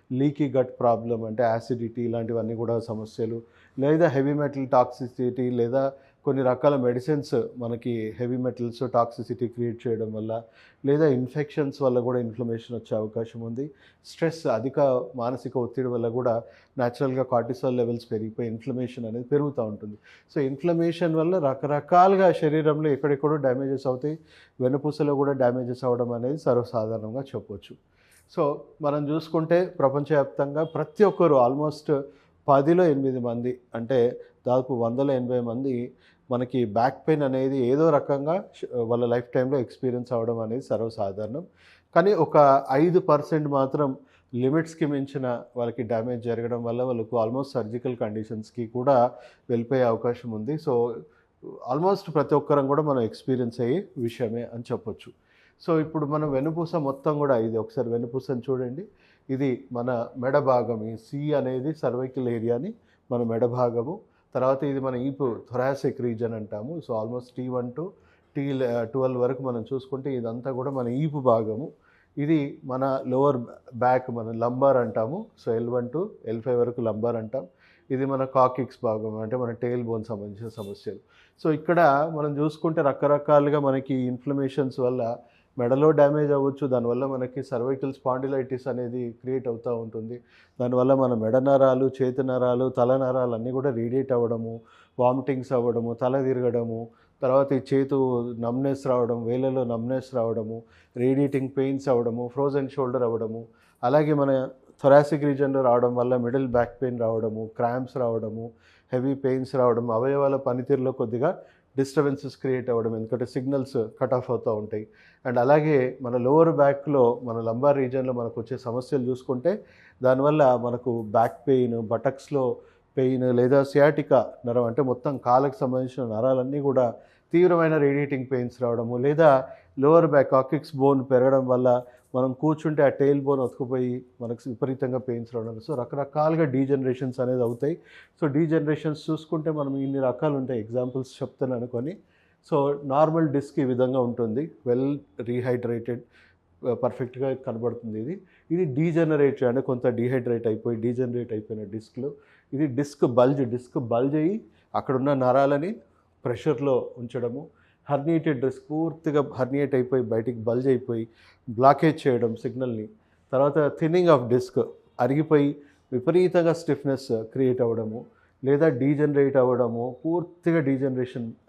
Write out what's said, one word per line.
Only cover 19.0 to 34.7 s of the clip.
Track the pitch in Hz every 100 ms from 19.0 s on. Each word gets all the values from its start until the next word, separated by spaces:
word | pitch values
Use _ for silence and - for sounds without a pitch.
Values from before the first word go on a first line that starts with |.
| 113
అనేది | 117 123
పెరుగుతూ | 147 147 131
ఉంటుంది. | 110 104 107 104 _ - _ 156
So, |
ఇన్ఫ్లమేషన్ | 135 135 175 165 170 165 175 160
వల్ల | 160 185
రకరకాలుగా | 139 131 139 147 143 175 190 190 185
శరీరంలో | - 156 156 156 147 156
ఎక్కడెక్కడో | 131 151 139 147 156
డ్యామేజెస్ | 135 127 135 135 131
అవుతాయి, | 127 147 160 - - - -
వెన్నుపూసలో | 127 139 147 147 147 139
కూడా | 135
డ్యామేజెస్ | 135 123 127 123 123
అవ్వడం | 127 120 120
అనేది | 117 123 156
సర్వసాధారణంగా | 139 120 117 117 110 113 107 123
చెప్పొచ్చు. | 135 110 - - - - _ _ _ _ _ -
So, | 147 151 - -
మనం | 147 147 143
చూసుకుంటే | 160 - 165 160 175 185
ప్రపంచవ్యాప్తంగా | - 139 143 143 147 135 - 139 147
ప్రతి | 160 147 151 -
ఒక్కరు, | 196 - 170 135
almost | 123 139 151 151 - 139 139 - _ _ -
పదిలో | 139 143 175
ఎనిమిది | 175 139 135 127
మంది, | 120 120 123 123 _ 117
అంటే | 113 131 120 - - _ 127
దాదాపు | 131 131